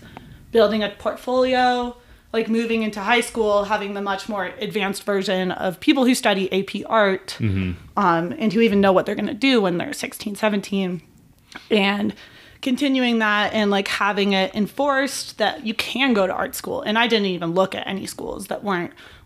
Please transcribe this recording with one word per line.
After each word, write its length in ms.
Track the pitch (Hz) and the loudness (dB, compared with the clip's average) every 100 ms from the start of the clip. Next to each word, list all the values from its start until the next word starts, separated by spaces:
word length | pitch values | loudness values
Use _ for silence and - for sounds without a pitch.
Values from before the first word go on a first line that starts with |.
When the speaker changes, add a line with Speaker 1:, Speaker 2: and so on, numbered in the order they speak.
| - - - - - | -20 -20 -20 -20 -2
Speaker 1:
building 320 | 226 208 220 | 4 4 2
a 60 | 202 | -2
portfolio, 1040 | - 220 196 - 254 254 254 254 247 240 240 - - _ | -4 -6 -6 -2 2 2 2 2 0 -2 -8 -18 -20 _
like, 160 | 226 226 | -4 0
moving 340 | 226 226 226 | 0 0 0
into 180 | 214 214 | -2 -2
high 220 | 196 240 | 0 2
school, 420 | 240 233 208 202 | 0 0 2 2
having 300 | 190 214 202 | 2 -2 -2
the 60 | 202 | -6
much 260 | 196 190 - | -4 -4 -4
more 220 | 208 180 - | -6 -6 -6
advanced 420 | - 190 208 196 | -6 -2 -2 -4
version 460 | - 202 196 185 185 | -2 -2 0 0 0
of 300 | - 190 170 | -2 -4 0
people 240 | - 277 247 | 2 4 4
who 80 | |
study 340 | 247 226 196 185 | 4 2 0 0
A 100 | 185 | -2
P 220 | 196 202 | -4 -6
art, 520 | - 220 202 190 - - | 0 2 2 0 -6 -4
Speaker 2:
Mm-hmm. 320 | 113 95 92 87 - - | 0 0 -2 -4 -4 2
Speaker 1:
um, 380 | 190 165 175 - | 4 2 0 -2
and 140 | 220 | 0
who 80 | 190 | 4
even 200 | 226 202 | 4 6
know 120 | 196 | 6
what 120 | 185 - | 6 2
they're 80 | |
gonna 200 | 208 208 | -2 -4
do 260 | 208 269 247 | 0 2 4
when 160 | 196 175 | 2 0
they're 140 | - | -4
sixteen, 400 | - - - - 202 | -6 -8 -8 -10 -2
seventeen, 640 | 220 208 190 196 185 175 - - - _ _ - - | 0 0 -2 -2 -2 -6 -12 -20 -20 _ _ -18 -2
and 440 | 214 196 202 208 - - - - - | 0 2 0 -4 -6 -14 -20 -20 -8
continuing 580 | 269 254 285 262 247 233 | -4 0 2 2 2 2
that 320 | 214 208 208 | 2 2 0
and, 160 | 220 208 | 0 2
like, 180 | 196 196 | 2 0
having 440 | - 202 196 202 | 0 0 2 2
it 200 | 196 190 | 2 0
enforced 840 | 214 202 - 285 269 269 - - - | 0 -2 0 0 2 0 -4 -8 -2
that 260 | 202 - 214 | -2 -2 -6
you 60 | |
can 380 | 220 - 233 269 | -6 -4 -2 2
go 140 | 208 185 | 2 0
to 60 | |
art 220 | - - | -2 -6
school. 280 | - - - | -8 -8 -6
And 160 | - 214 | -2 0
I 80 | 240 | 2
didn't 200 | 220 202 | 2 0
even 280 | 175 170 | -2 -2
look 200 | 170 190 | 0 0
at 120 | - - | -2 -8
any 180 | 196 - | -8 -8
schools 420 | - - - 190 | -10 -10 -10 -8
that 140 | - | -6
weren't, 280 | 208 180 175 - - - | -4 -4 -4 -10 -20 -20